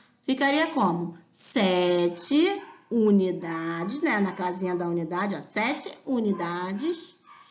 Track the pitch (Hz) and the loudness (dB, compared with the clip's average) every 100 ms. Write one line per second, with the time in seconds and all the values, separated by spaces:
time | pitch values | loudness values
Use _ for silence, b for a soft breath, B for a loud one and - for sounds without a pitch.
0 | B B - 262 277 294 320 311 190 170 | B B -4 0 2 2 0 2 2 0
1 | 170 - - - - 262 190 180 180 175 | -4 -8 -18 -20 -6 2 2 4 4 4
2 | 175 170 - 285 370 403 - - - 240 | 2 0 0 2 4 0 -8 -18 -4 2
3 | 214 202 185 170 165 165 165 170 190 277 | 6 6 4 0 -6 -6 -4 -4 -4 -2
4 | 311 214 190 185 180 185 185 180 175 170 | 0 2 0 -2 -4 -2 -2 -2 -2 -2
5 | 165 175 202 165 - 214 233 294 - - | -2 -4 -4 -4 -6 -4 -2 -4 -8 -10
6 | - 254 214 175 170 175 185 202 311 339 | -4 0 0 0 -2 -4 -4 -4 -4 -4
7 | - - - B B | -8 -16 -20 B B